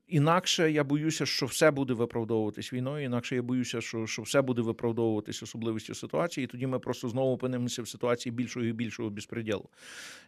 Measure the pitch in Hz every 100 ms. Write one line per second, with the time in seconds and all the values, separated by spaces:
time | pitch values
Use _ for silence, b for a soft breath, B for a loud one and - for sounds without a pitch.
0 | - 165 151 175 - - 160 151 139 147
1 | 156 - 143 - 127 - 156 139 131 113
2 | 117 120 110 113 107 101 113 127 127 147
3 | 135 120 117 127 120 127 120 120 113 117
4 | 110 - 107 139 131 120 113 110 120 113
5 | 113 107 107 104 110 113 113 110 - 110
6 | 117 147 170 147 123 120 131 127 - 120
7 | 127 120 131 123 127 127 123 120 110 -
8 | 120 120 127 117 120 127 117 117 117 -
9 | 113 104 - 117 110 98 - B B B
10 | B B